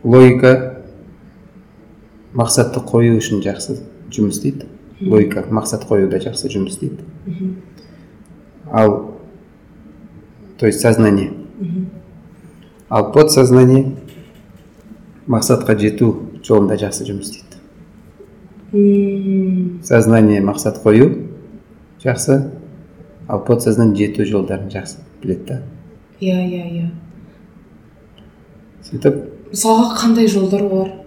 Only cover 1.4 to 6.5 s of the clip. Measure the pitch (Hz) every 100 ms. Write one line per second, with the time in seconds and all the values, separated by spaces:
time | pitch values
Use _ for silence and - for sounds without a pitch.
1.4 | - - _ _ - - - _ - 117
2.4 | 113 - 120 127 - 117 117 113 - 104
3.4 | 101 95 - - - - - - 104 107
4.4 | 139 139 - - - - 190 143 - -
5.4 | - 110 - 107 - 104 95 92 95 -
6.4 | -